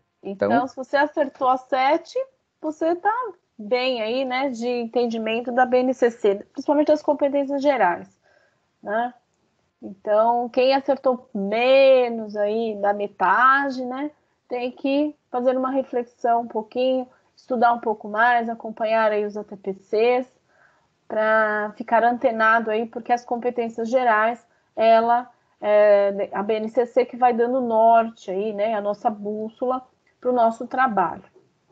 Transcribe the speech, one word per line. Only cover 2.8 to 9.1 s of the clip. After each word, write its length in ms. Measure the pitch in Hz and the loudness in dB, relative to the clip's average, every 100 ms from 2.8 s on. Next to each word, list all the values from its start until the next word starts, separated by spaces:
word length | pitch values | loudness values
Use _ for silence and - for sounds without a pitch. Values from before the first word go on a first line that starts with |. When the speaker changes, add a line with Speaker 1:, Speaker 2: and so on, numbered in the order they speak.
| 320 349 | -2 -2
Speaker 1:
tá 360 | 403 466 480 - _ - | -2 -2 -6 -12 _ -18
bem 460 | 208 247 254 247 | -4 -2 -2 -4
aí, 220 | 214 254 | -4 -4
né, 260 | 262 254 277 | -4 -4 -4
de 160 | 226 240 | -4 -4
entendimento 840 | 240 233 247 240 226 220 226 247 | -4 -4 -2 -2 -2 -4 -4 -2
da 120 | 240 | 0
B 140 | 254 254 | 2 2
N 160 | 254 | 0
C 160 | 254 240 | 2 0
C, 340 | 233 208 202 - | 2 0 0 -4
principalmente 380 | - 277 294 302 | -8 0 2 4
as 120 | 302 | 2
competências 600 | - 285 285 277 269 277 | 0 -2 0 -2 -2 -2
gerais, 460 | 277 262 185 175 196 _ _ _ _ _ _ _ | 0 2 0 0 -8 _ _ _ _ _ _ _
né? 320 | 202 220 247 | -6 -4 -4